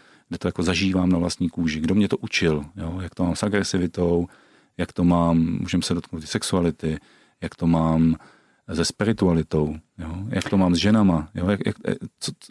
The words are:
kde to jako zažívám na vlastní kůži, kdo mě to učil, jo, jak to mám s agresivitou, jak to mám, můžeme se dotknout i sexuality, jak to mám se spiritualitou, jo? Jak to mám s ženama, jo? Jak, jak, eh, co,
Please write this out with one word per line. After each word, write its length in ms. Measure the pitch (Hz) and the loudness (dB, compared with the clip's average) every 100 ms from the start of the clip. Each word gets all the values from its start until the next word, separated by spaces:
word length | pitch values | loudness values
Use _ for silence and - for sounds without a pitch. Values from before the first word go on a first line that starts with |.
| _ _ - | _ _ -14
kde 80 | - | -6
to 100 | 90 | -4
jako 160 | - | -2
zažívám 460 | 87 87 98 92 90 | -2 0 0 2 2
na 80 | 87 | 2
vlastní 320 | 87 - 85 | 0 -2 -4
kůži, 300 | - 82 78 | -2 -4 -2
kdo 160 | 80 98 | 0 2
mě 120 | 101 | 2
to 100 | - | 0
učil, 480 | 107 - 85 76 73 92 | -2 0 0 0 -2 -10
jo, 240 | 82 87 | -8 -8
jak 140 | 90 - | -8 -4
to 80 | |
mám 120 | 87 82 | -2 0
s 80 | |
agresivitou, 840 | 107 101 95 92 87 - 87 87 87 - _ _ _ - | 0 0 0 0 -2 0 2 2 0 -6 _ _ _ -8
jak 160 | 87 | -6
to 100 | - | 0
mám, 340 | 87 87 85 82 82 - | 2 4 4 2 2 -2
můžeme 220 | - 90 | -2 -2
se 100 | - | -2
dotknout 300 | 85 - 82 | -4 -6 -10
i 40 | 78 | -6
sexuality, 720 | 107 - 92 85 76 80 78 - _ _ - | -4 -2 0 0 -2 -4 -6 -10 _ _ -12
jak 140 | 80 - | -12 -2
to 120 | 82 | 0
mám 480 | 82 80 80 82 80 - _ _ _ - | 2 2 4 2 0 -6 _ _ _ -8
se 120 | 80 85 | -4 -2
spiritualitou, 880 | - 107 110 92 82 80 78 76 78 - - | -2 -2 2 2 2 0 0 -2 -4 -12 -14
jo? 160 | 80 85 104 | -10 -8 -4
Jak 200 | 98 - | -4 0
to 80 | 101 | 2
mám 180 | 90 85 | 2 2
s 40 | |
ženama, 480 | 98 110 98 82 80 - | 4 4 4 4 0 -4
jo? 140 | 87 | -2
Jak, 100 | 101 - | 0 -2
jak, 100 | - - | -4 -4
eh, 80 | - - - | -6 -8 -12
co, 120 | - - - | -12 -12 -8